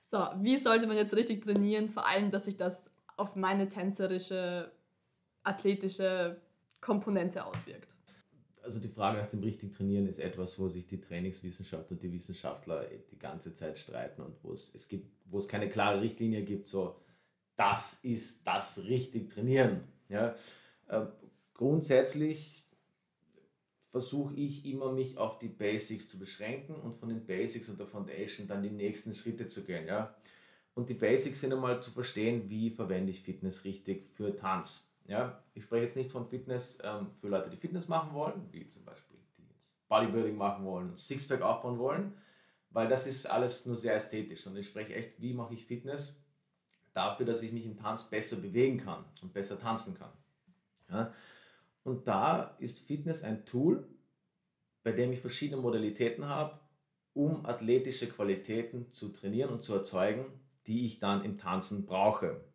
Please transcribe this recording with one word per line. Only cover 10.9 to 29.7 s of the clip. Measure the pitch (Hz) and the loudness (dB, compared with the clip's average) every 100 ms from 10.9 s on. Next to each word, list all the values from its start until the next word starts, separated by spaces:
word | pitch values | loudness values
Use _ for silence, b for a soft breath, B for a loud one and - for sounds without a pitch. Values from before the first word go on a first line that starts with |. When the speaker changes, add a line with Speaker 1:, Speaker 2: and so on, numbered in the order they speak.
| 92 | -10
Speaker 2:
Trainingswissenschaft | - 87 92 90 90 87 92 80 80 | -8 -4 -4 -4 -10 -10 -10 -10 -8
und | 87 | -6
die | 90 | -6
Wissenschaftler | 87 - 87 69 - - 78 62 - - | -6 -8 -8 -8 -8 -4 -4 -4 -12 -18
die | - | -14
ganze | - 85 82 | -10 -10 -12
Zeit | - 80 76 | -8 -8 -8
streiten | - 62 62 - | -10 -8 -8 -8
und | 67 - | -14 -12
wo | - | -10
es, | - - | -10 -10
es | - - | -12 -8
gibt, | 98 - _ | -8 -10 _
wo | - 101 | -6 -4
es | 98 | -2
keine | 104 101 | -2 -2
klare | 101 104 98 | 2 4 4
Richtlinie | 113 113 113 107 | 0 0 0 0
gibt, | 98 101 - | -2 -4 -2
so, | 98 90 b b b b b _ - | -2 -2 b b b b b _ 2
das | 101 101 - - | 4 4 0 -2
ist | 127 113 - - - | -2 -2 -2 -4 0
das | 98 - - | 0 0 -4
richtig | 92 127 127 120 98 | 0 0 0 -4 -6
Trainieren. | - 120 135 120 92 - - - | -2 4 8 6 4 -4 -20 -6
Ja? | 104 117 B B B B B _ | 0 0 B B B B B _
Äh, | 110 110 - - _ _ | -2 -2 -8 -20 _ _
grundsätzlich | - 131 151 - 131 131 147 151 151 - - _ _ _ _ _ _ _ _ _ _ _ _ _ | 0 4 4 8 6 6 2 0 0 -8 -16 _ _ _ _ _ _ _ _ _ _ _ _ _
versuche | 127 123 143 143 | -2 0 0 -2
ich | 143 143 - | -2 -2 -2
immer, | 139 135 135 | -6 -2 0
mich | 131 127 - | 0 0 0
auf | 110 - | -2 -2
die | 117 | -8
Basics | - 104 107 - 104 - | -2 0 2 0 -4 -8
zu | 95 | -12
beschränken | 95 - 107 139 143 156 | -12 -8 -6 -6 -8 -10
und | 117 117 | -10 -8
von | 113 | -4
den | 113 - | -4 -2
Basics | 92 113 120 113 | -2 0 -2 -8
und | 95 | -10
der | 101 | -10
Foundation | 107 98 - 104 - 101 | -8 -8 -6 -6 -6 -6
dann | 101 | -2
die | 101 | -2
nächsten | 104 101 107 113 | -2 -2 -2 -6
Schritte | 104 117 101 101 | -6 -6 -6 -6
zu | - | -8
gehen. | 95 | -6